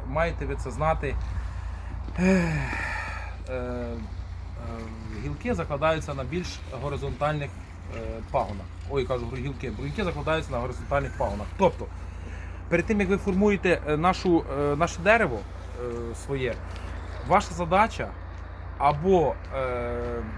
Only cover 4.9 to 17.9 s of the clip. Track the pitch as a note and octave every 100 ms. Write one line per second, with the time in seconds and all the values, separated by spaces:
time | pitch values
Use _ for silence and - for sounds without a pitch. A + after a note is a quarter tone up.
4.9 | A2+ A2 A2 C3+ D3 A#3 G3+ D#3+ C#3+ D#3
5.9 | D#3 C#3+ C3+ B2+ E3+ F3 - - C#3 C#3+
6.9 | C#3 C#3 C3+ D3 D3+ C#3 - - - -
7.9 | A#2 A2+ A2+ G#2 C#3 G#2 G2+ F2+ - -
8.9 | C#3+ B2 B2+ A#2 B2+ C3+ C3+ B2+ G#2+ C#3+
9.9 | D3 F#3 D3 C#3+ D#3+ D3 B2+ B2 B2 -
10.9 | C#3 C3+ - A#2+ G2+ G#2 - F#3+ - G#2+
11.9 | - - - - - - - - E3+ E3+
12.9 | G#3+ F#3 G3 G3+ F#3+ G#3 G3 F#3 D#3+ C#3+
13.9 | D3+ F3 F3+ F#3+ E3 - C#3 D3 C#3+ E3+
14.9 | - F3 A3+ F#3 A2 F#2 - - - B2
15.9 | A#2+ A#2 A2+ - C#3 B2+ G#2+ - - -
16.9 | - - - - F#3+ - E3+ F3 F#3 A3+